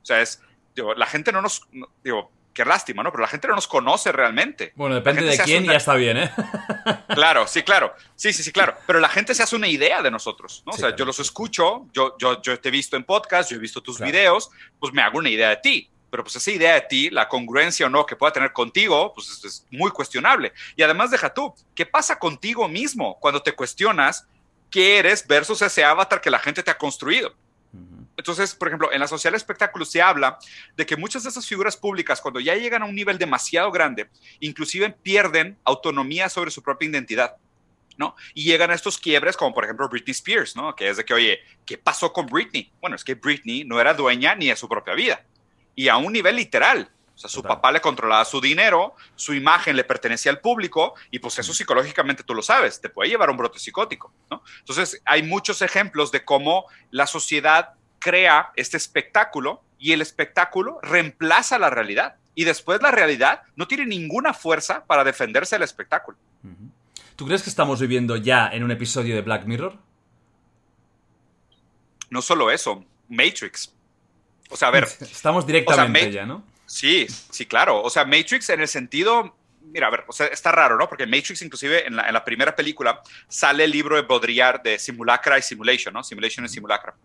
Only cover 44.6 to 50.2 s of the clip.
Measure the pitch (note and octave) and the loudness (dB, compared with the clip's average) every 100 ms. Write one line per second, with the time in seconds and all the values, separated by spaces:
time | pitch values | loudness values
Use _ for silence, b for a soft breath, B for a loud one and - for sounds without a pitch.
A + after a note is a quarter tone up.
44.6 | A#2+ A2 - A2+ A#3+ - _ _ _ _ | -4 -6 -4 -2 0 -2 _ _ _ _
45.6 | _ - C3 A#2 D#3+ A3 F3+ A#3+ G#3 A#2+ | _ 0 4 4 2 0 0 0 -2 2
46.6 | D#3 B3+ G#2 _ _ _ G#2 - G2 G#2+ | 4 2 -2 _ _ _ -14 -12 -6 0
47.6 | B2+ D#3 D#3+ B2 A2+ A2 A2+ C#3 C3+ D#3 | 2 2 0 -2 2 2 2 0 0 2
48.6 | G#3+ E3+ G3+ - b - - C#3+ C#3 - | 4 4 0 -6 b -14 -6 0 4 4
49.6 | E3 C3+ - B2 A#2+ A#2 | 2 0 0 -2 -2 0